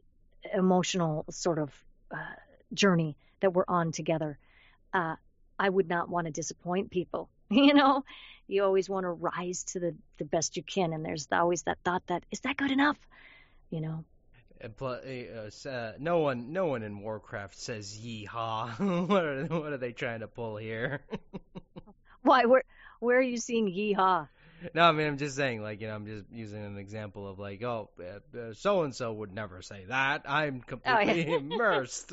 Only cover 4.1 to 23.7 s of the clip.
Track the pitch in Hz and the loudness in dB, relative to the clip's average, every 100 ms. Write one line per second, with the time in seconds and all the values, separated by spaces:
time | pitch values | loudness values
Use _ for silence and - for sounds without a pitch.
4.1 | 160 156 139 _ _ - _ _ 190 165 | 0 -2 -6 _ _ -20 _ _ -2 -2
5.1 | 156 _ _ _ - 196 190 170 175 175 | -6 _ _ _ 0 2 4 2 0 0
6.1 | 175 165 147 156 - 170 180 - 180 160 | -2 -2 -6 -8 -8 -2 -2 -2 -4 -4
7.1 | 170 - _ _ 214 285 285 269 269 - | -6 -8 _ _ 6 8 8 6 4 -2
8.1 | - - - - 196 196 190 190 190 185 | -14 -20 -20 -4 0 4 4 2 -2 -2
9.1 | 165 170 175 180 180 - 180 175 156 - | -2 -2 -2 -4 -6 -8 -4 -4 -4 -14
10.1 | - - 170 - 185 - 196 170 160 165 | -10 -2 0 0 -6 -4 0 0 -2 -4
11.1 | 160 - 185 175 175 - - 180 180 - | -6 0 2 4 2 -2 -2 -2 -2 -2
12.1 | 175 - 214 254 277 277 269 294 285 - | -4 -4 -6 -6 -2 0 4 2 0 -10
13.1 | - - - - _ _ 165 156 160 - | -20 -20 -20 -20 _ _ -6 -6 -6 -10
14.1 | _ _ - _ - 113 107 131 120 135 | _ _ -20 _ -16 -16 -10 -8 -8 -8
15.1 | 127 98 113 107 - 147 127 113 104 151 | -10 -10 -12 -12 -12 -8 -6 -8 -6 0
16.1 | 175 147 120 120 180 175 123 107 101 107 | 2 2 0 -4 -2 0 -2 -4 -8 -8
17.1 | 107 - 110 101 - - 110 101 107 117 | -8 -8 -10 -10 -12 -10 -8 -10 -12 -10
18.1 | 110 98 117 113 110 120 113 196 175 175 | -10 -8 -6 -4 -4 -4 -2 0 2 4
19.1 | 202 156 135 151 165 147 135 123 113 127 | 2 2 -2 -2 -4 -4 -6 -6 -6 -6
20.1 | 113 104 - 113 107 110 110 131 143 - | -6 -8 -8 -6 -6 -6 -4 -4 -4 -8
21.1 | 214 - 196 - 185 - - - - _ | -12 -12 -16 -14 -18 -18 -20 -20 -20 _
22.1 | - 269 262 240 262 - - - - 240 | 0 6 6 8 6 4 -10 -20 -4 2
23.1 | 247 262 240 - 226 208 | 4 4 -2 0 0 2